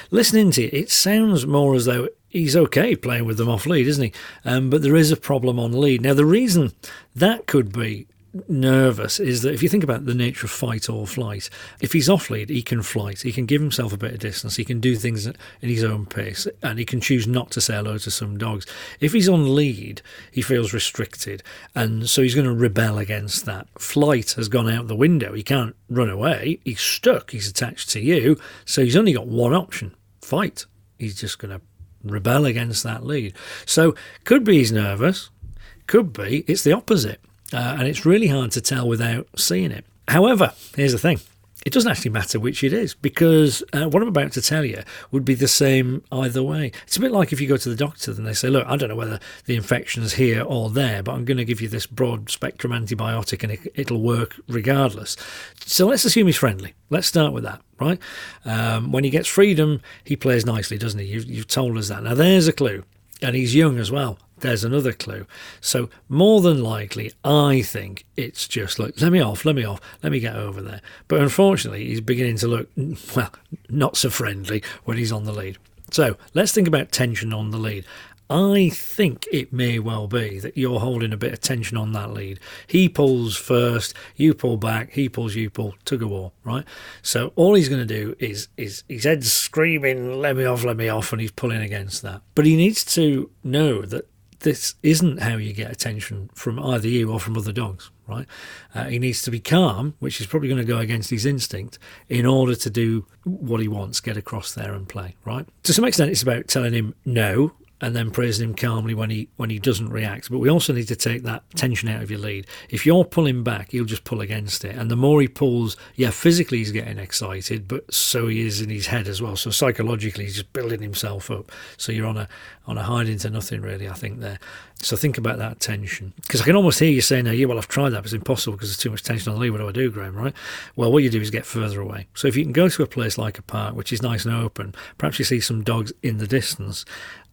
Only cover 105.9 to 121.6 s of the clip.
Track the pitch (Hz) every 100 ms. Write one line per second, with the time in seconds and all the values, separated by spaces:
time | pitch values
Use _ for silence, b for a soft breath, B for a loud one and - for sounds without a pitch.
105.9 | 190 147 - 123 120 - 135 120 117 107
106.9 | - - 117 104 107 151 - _ _ 120
107.9 | 117 113 113 120 107 113 98 120 113 110
108.9 | 110 113 110 - - 113 107 131 104 113
109.9 | 110 107 98 - 127 123 165 - 123 113
110.9 | 110 117 120 113 113 - 170 127 107 110
111.9 | 110 101 104 104 98 98 B B 113 151
112.9 | 175 170 - 147 123 120 - - 123 110
113.9 | 110 - 113 101 110 101 - 95 117 113
114.9 | 117 139 151 131 - 139 120 113 - B
115.9 | - 123 - 170 170 - 120 107 107 110
116.9 | 104 95 - 98 95 - 113 95 131 -
117.9 | - - 123 113 110 110 101 107 107 98
118.9 | 120 98 98 - 95 117 - 135 113 113
119.9 | 113 107 104 98 98 98 135 117 110 104
120.9 | 98 104 101 - 101 - B